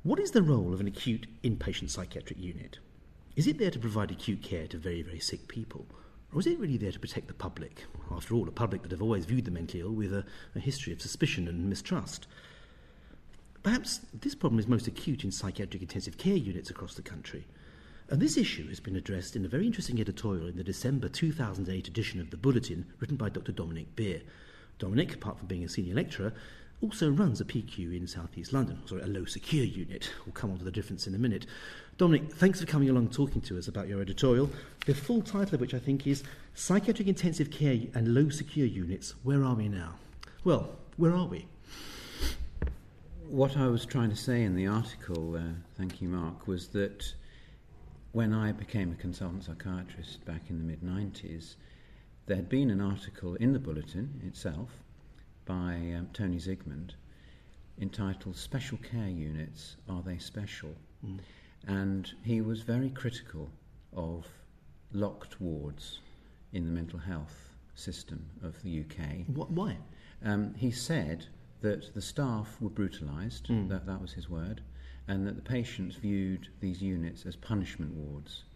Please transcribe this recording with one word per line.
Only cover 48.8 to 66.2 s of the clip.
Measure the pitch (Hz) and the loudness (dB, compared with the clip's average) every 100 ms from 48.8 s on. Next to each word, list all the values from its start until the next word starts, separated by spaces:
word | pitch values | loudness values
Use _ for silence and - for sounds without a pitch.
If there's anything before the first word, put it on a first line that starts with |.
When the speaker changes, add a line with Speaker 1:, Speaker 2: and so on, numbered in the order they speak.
| 90 | 0
Speaker 2:
a | 82 | -2
consultant | 90 87 92 95 - | -4 -4 -4 -4 -6
psychiatrist | 80 98 92 90 - 82 - - | -8 -4 -4 -6 -10 -12 -12 -8
back | 80 - | -8 -6
in | 85 | -4
the | 82 | -2
mid-nineties, | 78 87 92 101 - 87 82 - - - - - - - - - | -4 -4 -2 -4 -6 -10 -10 -12 -18 -20 -20 -20 -20 -20 -14 -2
there | 95 | 0
had | 90 | 4
been | 131 139 | 4 6
an | 98 | 4
article | 101 98 - - 90 87 | 2 0 -4 -8 -6 4
in | 117 | 4
the | 135 | 4
Bulletin | 135 78 78 87 135 135 92 | 2 -4 -4 -4 -4 -6 -8
itself | - - 76 123 - - - - - - - - | -4 -4 -4 -6 -10 -20 -20 -20 -20 -20 -16 -6
by, | 92 87 87 85 85 | -2 0 -2 -2 -4
um, | 90 | -4
Tony | - 98 87 | -2 0 0
Zygmunt | 90 92 76 71 90 - - - - - - - - - | -2 -4 -6 -8 -8 -12 -18 -20 -20 -20 -20 -20 -18 -6
entitled | 98 - 95 95 98 87 | -4 -2 -2 -2 -6 -8
Special | - 135 - 107 | -6 -4 -4 -8
Care | - 117 101 | -4 -2 -2
Units, | 87 78 78 78 - - - - | -2 -4 -4 -6 -10 -16 -14 -8
Are | 90 | -6
They | 90 87 | -4 -6
Special? | - 107 101 - 76 78 - - - | -6 -8 -8 -8 -10 -12 -18 -12 -8
Speaker 1:
Mm. | 95 - - - - 98 | -8 -12 -20 -20 -14 -2
Speaker 2:
And | 98 98 95 92 - | 0 2 0 -4 -6
he | 113 113 | 0 2
was | 110 110 | 2 -2
very | 117 120 131 | 0 2 2
critical | 135 123 - - 78 73 - - - - 92 | -2 -4 -4 -10 -10 -10 -14 -20 -20 -12 -6
of | 82 85 - - - - - - - | -4 -4 -8 -16 -20 -20 -20 -20 -6
locked | 98 101 - - - | -2 -2 -2 -14 -6
wards | 90 78 73 71 - - - - | -4 -2 -4 -8 -12 -12 -14 -20